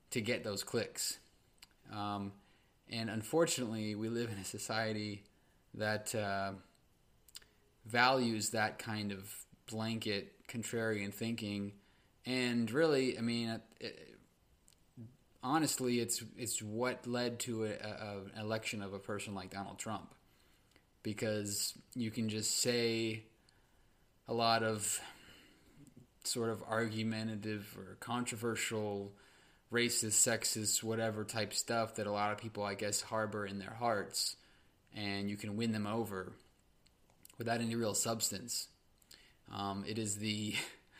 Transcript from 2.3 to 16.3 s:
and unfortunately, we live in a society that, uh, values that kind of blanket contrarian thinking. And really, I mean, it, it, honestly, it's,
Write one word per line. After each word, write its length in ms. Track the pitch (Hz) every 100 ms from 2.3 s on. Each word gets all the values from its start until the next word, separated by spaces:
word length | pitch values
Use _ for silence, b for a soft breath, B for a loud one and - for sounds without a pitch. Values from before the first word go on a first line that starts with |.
| 101 b b b b -
and 200 | 113 113
unfortunately, 880 | 110 110 160 170 - 117 110 107 104
we 140 | 113
live 220 | 117 117
in 60 | 101
a 60 |
society 800 | 92 104 - 110 110 107 104 101 - b b b _
that, 400 | - 107 107 107
uh, 400 | 110 101 98 98 98 - _ _ _ _ _ - - b b b _ 107
values 640 | 120 123 135 117 110 107
that 280 | 110 107 -
kind 320 | 117 107 104
of 340 | 98 98 - - - -
blanket 800 | 110 110 113 113 101 95 - -
contrarian 680 | 120 110 117 113 107 101
thinking. 600 | - 113 117 107 101 101 - b b b b -
And 440 | 127 123 120 113
really, 460 | 127 165 139 131 -
I 40 |
mean, 280 | 117 117 117
it, 120 | 113 - -
it, 380 | 113 - 78 - - _ _ _ - - _ - 113 - _ -
honestly, 580 | 123 156 147 - 127 120
it's, 240 | 113 - 110